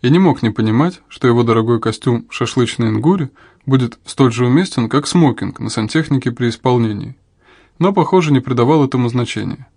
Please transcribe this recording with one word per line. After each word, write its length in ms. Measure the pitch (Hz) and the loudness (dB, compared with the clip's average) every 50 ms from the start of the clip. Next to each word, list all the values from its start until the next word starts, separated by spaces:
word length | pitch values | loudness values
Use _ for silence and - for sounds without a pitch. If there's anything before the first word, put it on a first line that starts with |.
| - | 2
и 80 | 123 | 4
не 80 | 147 175 | 4 4
мог 240 | 190 175 135 - - | 4 4 2 2 -2
не 80 | 113 | -4
понимать, 500 | 104 - 110 110 107 120 151 180 180 - _ _ | -2 0 -2 0 2 2 0 0 -2 -6 _ _
что 180 | - - - 127 | -14 -2 0 2
его 160 | 117 120 117 | 2 4 2
дорогой 360 | 117 113 113 110 117 120 110 | 2 2 2 2 0 0 0
костюм 460 | - 113 110 - - 131 120 117 - _ | 0 -4 -6 -2 -2 -2 -2 -2 -4 _
шашлычной 600 | - - 123 113 - 131 123 117 - - 120 113 | -8 -6 -6 -4 0 -2 -2 -2 -2 -2 -2 -2
ингури 420 | 110 107 113 151 190 190 151 127 _ _ _ _ _ _ _ | 0 0 2 2 2 0 -2 -8 _ _ _ _ _ _ _
будет 340 | - 135 131 123 113 - _ _ | 0 0 2 2 0 -6 _ _
столь 280 | - - - 135 127 113 | -18 -2 0 0 0 2
же 140 | 117 123 | 0 0
уместен, 440 | 123 127 156 190 - - - 117 110 | 2 2 2 0 0 -2 -4 -4 0
как 160 | - 143 147 | -2 -2 -2
смокинг 540 | - - 180 165 139 110 - - 95 95 - | 0 2 2 2 2 2 -2 -8 -10 -8 -8
на 100 | - 110 | -10 -6
сантехнике 600 | - - 107 110 - 160 156 - 143 131 - 127 | -4 -4 -6 -2 -2 -2 -2 0 -2 -2 -2 -4
при 200 | 120 120 123 117 | -6 -2 -4 -4
исполнении. 680 | 113 - - 131 123 120 117 110 107 101 - 117 131 _ _ _ _ _ _ _ - _ _ _ _ _ | -4 -2 -2 0 0 2 0 -2 -2 -6 -10 -12 -14 _ _ _ _ _ _ _ -20 _ _ _ _ _
Но, 140 | 165 190 202 | 0 0 2
похоже, 400 | 196 160 - - 190 170 151 143 | 2 0 2 2 2 2 4 2
не 80 | 131 | 0
придавал 440 | 127 135 131 120 123 131 156 156 143 | 0 0 0 0 2 4 4 2 2
этому 240 | 131 135 127 123 120 | 2 0 -2 -2 0
значения. 580 | 117 127 120 - - 110 104 - - - 135 _ _ | 0 -2 -4 -2 -6 -8 -8 -8 -10 -10 -14 _ _